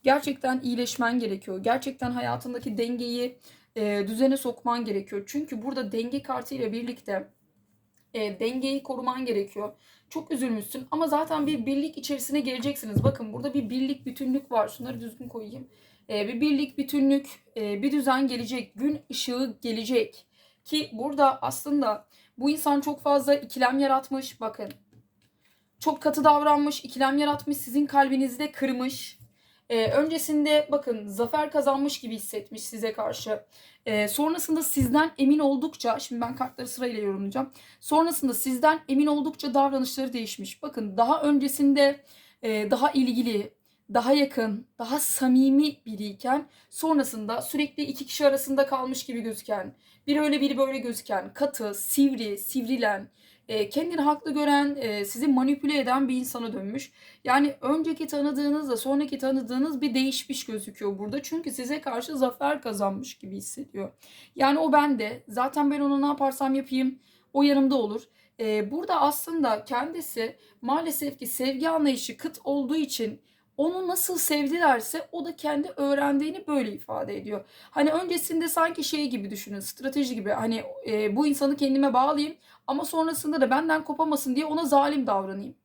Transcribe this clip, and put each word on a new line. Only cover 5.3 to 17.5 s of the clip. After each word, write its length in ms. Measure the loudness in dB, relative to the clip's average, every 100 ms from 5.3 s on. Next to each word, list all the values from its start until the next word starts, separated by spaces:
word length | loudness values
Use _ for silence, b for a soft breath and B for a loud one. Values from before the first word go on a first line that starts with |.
| -8 -6 -8
burada 300 | -6 -6 -4
denge 300 | -4 -4 -6
kartı 320 | -6 -8 -6
ile 180 | -6 -4
birlikte, 580 | -4 -8 -10 -6 -6 -6 _ _ _ _ _ _ _ _
e, 260 | -6 -6 -2
dengeyi 420 | -4 -2 -4 -4
koruman 440 | -6 -4 -4 -4 -2
gerekiyor. 460 | -2 -4 -6 -8 -10 b b b
Çok 220 | -10 -6
üzülmüşsün 540 | -4 -2 -4 -6 -12 -4
ama 160 | -2 2
zaten 400 | 0 0 0 0
bir 200 | 0 0
birlik 320 | -2 -2 -6
içerisine 420 | -6 -6 -2 -2
geleceksiniz. 640 | -2 -4 -4 -6 -2 2
Bakın 280 | 2 0 -10
burada 220 | -8 -4
bir 160 | -4 -4
birlik, 360 | -4 -4 -4 -8
bütünlük 460 | -6 -2 -2 0
var. 160 | -2 -2
Şunları 320 | -4 -10 -10
düzgün 280 | -12 -14 -14
koyayım. 400 | -12 -14 -16 -20 b b b -6
E, 180 | -4 -2
bir 120 | 0
birlik, 380 | 2 2 0 -4
bütünlük, 480 | -2 2 4 4 0 -20 _